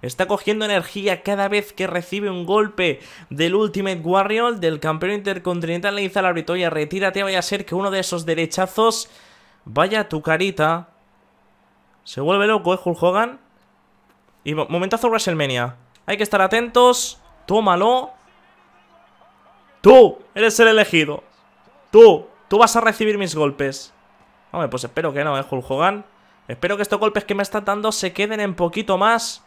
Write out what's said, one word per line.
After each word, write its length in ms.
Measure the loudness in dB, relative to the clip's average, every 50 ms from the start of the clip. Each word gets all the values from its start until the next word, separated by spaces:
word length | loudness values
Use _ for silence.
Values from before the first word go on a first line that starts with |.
| -12
Está 240 | -12 -6 -6 -4
cogiendo 380 | -2 -2 -4 -2 -4 -4 -2 -2
energía 580 | -2 -2 -2 -2 -4 -10 -6 -4 -4 -4 -4 -4
cada 240 | -4 -2 -2 -2
vez 260 | -2 -2 -4 -4 -6 -8
que 140 | -8 -6
recibe 420 | -4 -4 -6 -6 -6 -8 -6 -6 -6
un 160 | -6 -6 -4
golpe 540 | 0 0 0 0 0 -2 -2 -2 -2 -2 -4 -10 -20 -20 -20 -18 _
del 240 | -6 -4 -2 0 0
Ultimate 460 | 0 0 0 -2 -4 -4 -4 -6 -6
Warrior, 560 | -4 0 0 0 0 0 -2 -2 -2 -2 -2
del 240 | -2 -2 -4 -4 -2
campeón 320 | -4 -4 -4 -2 -4 -4 -4
intercontinental. 840 | -4 -4 -6 -6 -6 -6 -6 -6 -4 -4 -6 -6 -4 -4 -4 -4
Le 80 | -4 -6
dice 160 | -4 -4 -4
al 80 | -2
árbitro: 280 | -2 -4 -6 -4 -4 -4
"Oye, 140 | -2 -2 -2
retírate, 540 | -2 -4 -6 -6 -6 -4 -4 -4 -2 -4 -4
vaya 160 | -2 -4 -4
a 40 | -4
ser 220 | -4 -6 -8 -8
que 120 | -6 -6
uno 160 | -4 -4 -4 -4
de 80 | -4
esos 260 | -4 -4 -6 -8 -4
derechazos 800 | -4 -4 -2 -2 -4 -2 -4 -4 -4 0 0 0 0 0 -2 -10 -12 -16 -20 -20 -20 _ _ _ _ _ _ _
vaya 360 | -8 -2 -2 0 0 0 -4
a 80 | -4 -4
tu 120 | -6 -6
carita". 680 | -2 -2 -2 0 -2 -4 -2 -2 0 0 0 -2 -6 _ _ _ _ _ _ _ _ _ _ _ _ _ _ _ _ _ _ _ _ _ _ _ _
Se 180 | -16 -10 -6
vuelve 280 | -2 0 0 0 2 2
loco, 260 | 0 0 0 0 -2
¿eh, 40 | -2 -2
Hulk 180 | -6 -4 0
Hogan? 380 | 0 0 2 0 -2 -2 -6 -16 _ _ _ _ _ _ _ _ _ _ _ _ _ _ _ _ _ _ _ _ _
Y 140 | -8 -6
mo-, 100 | -6 -4 -4
momentazo 400 | -4 -4 -2 -2 -4 0 0 0
WrestleMania. 680 | 0 0 -2 -2 -2 -2 -2 -2 -2 -4 -4 -6 -8 -14 _ _ _ _ _
Hay 100 | -8 -4
que 80 | -4 -4
estar 180 | -2 0 0 2
atentos. 760 | 2 2 -2 -2 0 2 6 6 6 4 2 -2 -8 -10 -16 _ -20 -20 _ _
Tómalo. 640 | -2 -2 0 2 2 2 2 2 2 2 0 -2 -6 -14 _ _ _ _ _ _ _ _ _ _ _ _ _ _ _ _ _ _ _ _ _ _ _ _ _ _ _ _ _ _ _ _ _
Tú, 380 | 8 10 12 12 10 10 6 -2 -18 -14 _
eres 240 | -2 0 0 4 4
el 80 | 4
elegido. 560 | 6 6 4 2 2 2 0 0 0 -4 -10 -12 _ _ _ _ _ _ _ _ _ _ _ _ _ 10
Tú, 340 | 10 12 12 10 8 0 -10 -20 _ _ _
tú 100 | 4 4
vas 160 | 4 4 4
a 60 | 2
recibir 380 | 0 0 0 0 -2 -2 -2 -2
mis 180 | -4 -4 -2
golpes. 580 | -2 -2 -2 -2 -2 -6 -6 -6 -10 -16 -20 _ _ _ _ _ _ _ _ _ _ _ _
Hombre, 180 | -6 -6 -6 -4
pues 140 | -4 -6 -10
espero 300 | -6 -6 -4 -4 -4 -2
que 100 | -2 -4
no, 160 | -2 -2 -4
¿eh, 60 | -4 -6
Hulk 220 | -6 -8 -6 -6
Hogan? 340 | -4 0 0 0 0 -2 -10 _ _ _ _ _ _ _ _ _
Espero 280 | -12 -6 -4 -4 -2
que 60 | -2 -2
estos 160 | -4 -2 0
golpes 260 | 0 0 -2 -2 -4
que 120 | -4 -4
me 80 | -4 -4
estás 200 | -4 -4 -6 -4
dando 280 | -4 -4 -2 -2 -4 -4
se 200 | -4 -6 -6 -4
queden 280 | -4 -6 -4 -4 -4
en 160 | -4 -6 -4
poquito 420 | -2 -4 -4 -2 -4 -4 -2 -2 0
más. 460 | 2 2 0 0 -2 -6 -12 -14 _